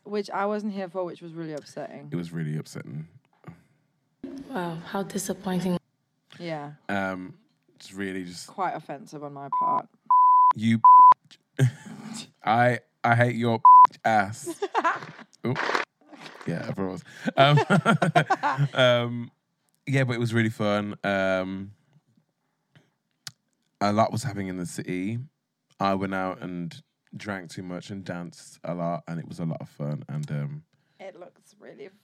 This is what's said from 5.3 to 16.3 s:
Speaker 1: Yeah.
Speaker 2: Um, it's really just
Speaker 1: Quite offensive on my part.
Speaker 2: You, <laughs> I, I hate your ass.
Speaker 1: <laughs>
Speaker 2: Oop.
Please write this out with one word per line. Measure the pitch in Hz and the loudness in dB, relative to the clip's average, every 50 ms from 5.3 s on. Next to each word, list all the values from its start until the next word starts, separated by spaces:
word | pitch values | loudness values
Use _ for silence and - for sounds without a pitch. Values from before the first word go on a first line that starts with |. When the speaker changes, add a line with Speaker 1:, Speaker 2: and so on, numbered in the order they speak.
| 185 - - 190 185 180 175 185 180 175 - _ _ _ _ _ _ _ _ _ - - | -8 -8 -6 -4 -4 -2 -2 -2 -4 -4 -6 _ _ _ _ _ _ _ _ _ -18 -14
Speaker 1:
Yeah. | 175 170 160 147 143 147 151 - _ | -10 -10 -10 -10 -10 -14 -16 -16 _
Speaker 2:
Um, | - 101 98 98 - 95 92 92 92 - _ _ _ _ _ _ _ _ | -6 -4 -4 -4 -4 -6 -8 -10 -14 -16 _ _ _ _ _ _ _ _
it's | _ - - 95 | _ -20 -16 -12
really | 98 98 95 92 95 92 | -8 -8 -6 -6 -8 -10
just | 90 87 82 - | -10 -12 -16 -18
Speaker 1:
Quite | - - 202 185 160 127 | -14 -10 -8 -6 -6 -6
offensive | 160 - - 151 135 - - 156 147 147 | -10 -12 -14 -16 -16 -16 -18 -16 -16 -14
on | 143 143 | -14 -14
my | 139 139 135 - 988 | -14 -16 -10 -8 -6
part. | 988 - 988 988 - - _ _ _ - 988 988 988 988 988 988 988 988 1017 | -4 -2 -2 -4 -6 -8 _ _ _ 2 4 6 6 6 6 6 6 4 2
Speaker 2:
You, | 107 110 113 113 113 - 988 988 988 988 988 1017 - _ _ - _ _ _ _ - | 2 2 0 2 6 8 10 12 12 12 10 10 6 _ _ -20 _ _ _ _ 0
<laughs> | 131 120 - - - - - - - - - - - - _ _ - | 0 0 0 -4 -12 -18 -18 -16 -16 -14 -14 -14 -16 -18 _ _ -2
I, | - 110 120 123 123 120 113 - _ _ _ - | 2 2 4 4 4 2 0 -6 _ _ _ 2
I | 120 117 | 2 4
hate | 117 120 123 120 | 4 4 2 2
your | 113 117 117 117 113 - - 988 988 988 - - - - | 0 0 0 2 6 8 10 12 12 10 10 6 2 0
ass. | 113 110 107 95 98 113 - - 349 320 - 403 - - 427 262 339 - - - | 2 4 4 2 0 -4 -10 -10 -12 -8 -8 -8 -4 -2 -2 0 -2 -2 -4 -8
Speaker 1:
<laughs> | - - - - - _ _ - | -14 -18 -20 -20 -20 _ _ -4
Speaker 2:
Oop. | 120 127 - - - - - - - _ _ _ _ - - - - | -4 -4 -2 -2 -2 -4 -4 -6 -10 _ _ _ _ -20 -20 -20 -20